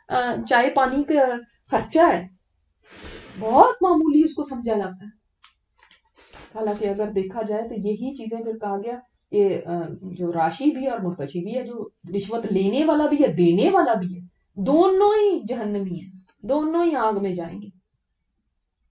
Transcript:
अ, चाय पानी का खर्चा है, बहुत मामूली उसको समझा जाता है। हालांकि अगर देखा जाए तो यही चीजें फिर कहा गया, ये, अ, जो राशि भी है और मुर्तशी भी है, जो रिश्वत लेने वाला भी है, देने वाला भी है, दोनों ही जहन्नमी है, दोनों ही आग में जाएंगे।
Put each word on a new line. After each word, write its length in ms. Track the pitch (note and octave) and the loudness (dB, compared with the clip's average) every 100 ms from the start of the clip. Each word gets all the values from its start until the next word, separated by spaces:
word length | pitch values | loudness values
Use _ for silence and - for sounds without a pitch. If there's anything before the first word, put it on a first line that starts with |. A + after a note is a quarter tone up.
| - | -4
अ, 320 | B3+ B3 A3+ | -2 0 -4
चाय 280 | A3+ B3 C4 | 0 2 4
पानी 340 | - B3+ C4+ | 2 2 0
का 360 | C#4+ D4+ B3+ A#3+ A#3+ _ - | 0 2 2 0 -10 _ -4
खर्चा 360 | A3 - D#4 E4+ | -4 0 4 4
है, 220 | - F3+ _ _ _ _ _ _ - - - - G3 | 4 -4 _ _ _ _ _ _ -20 -18 -18 -18 -8
बहुत 400 | A3 C4 A#4+ A4+ | 2 6 6 6
मामूली 400 | F#4 D#4 D#4+ C#4+ | 2 4 4 4
उसको 200 | D#4+ - | 4 0
समझा 320 | C#4+ B3 A#3 G#3+ | -8 -6 -2 -2
जाता 300 | F#3 F#3 G#3 | -2 -8 -18
है। 60 | - _ _ - _ _ _ _ _ _ _ - - - A3 | -20 _ _ -20 _ _ _ _ _ _ _ -20 -20 -16 -6
हालांकि 300 | G#3+ G#3 G3+ | -4 -2 -2
अगर 260 | G3+ G#3+ | -2 -2
देखा 300 | G3 F#3+ A#3 | -2 -4 -4
जाए 280 | G3+ G#3+ A#3 | -4 -4 -4
तो 60 | A3 | -4
यही 400 | G3 G#3+ B3+ C#4 | -4 -4 -6 -8
चीजें 280 | A3 A3+ | -8 -8
फिर 140 | A3+ A3 | -6 -6
कहा 200 | G#3 G3 | -6 -6
गया, 240 | A3+ A#3+ - _ - | -6 -10 -14 _ -4
ये, 220 | G#3 G3 F3+ | 2 2 2
अ, 280 | - E3+ E3 - | -4 -6 -6 -10
जो 280 | F#3 F3+ F3 | -14 -8 -6
राशि 400 | E3+ E3 - C#4 | 0 -2 0 -2
भी 120 | B3+ | 0
है 80 | C4 | -4
और 100 | A3+ | -4
मुर्तशी 440 | F3+ - C#3 F3 F#3+ | -6 -6 -8 -8 -6
भी 60 | |
है, 120 | B3 | -6
जो 300 | A#3 A#3 - _ F3+ | -8 -10 -14 _ -8
रिश्वत 460 | G3 - A#3 - | -6 -4 -6 -2
लेने 320 | F#3+ G3 B3+ | 0 0 2
वाला 240 | D#4 D4+ D4+ | 2 2 2
भी 100 | - | 4
है, 180 | C4 D#3 | 2 4
देने 340 | E3+ F3+ D4+ | 4 6 4
वाला 240 | F#4+ D4 | 4 2
भी 200 | G#3+ F3+ | 0 -2
है, 160 | - - _ _ - | -10 -16 _ _ -6
दोनों 600 | G3+ D4+ F#4+ F#4+ G#4 G#4+ | 2 4 4 4 4 4
ही 220 | G#4 D#4 G3+ | 2 0 -4
जहन्नमी 540 | A#3 G#3 G3+ F#3+ D#3+ | -6 -4 -4 -6 -8
है, 120 | - - _ _ G3+ | -12 -20 _ _ -4
दोनों 400 | D4 D4+ E4+ E4+ | -2 0 0 0
ही 80 | |
आग 240 | C#4+ A3 G3+ | 0 0 0
में 180 | G3 F3 | -2 -4
जाएंगे। 360 | E3 F#3 G#3 - _ _ _ _ _ _ _ _ _ _ _ | -8 -12 -16 -20 _ _ _ _ _ _ _ _ _ _ _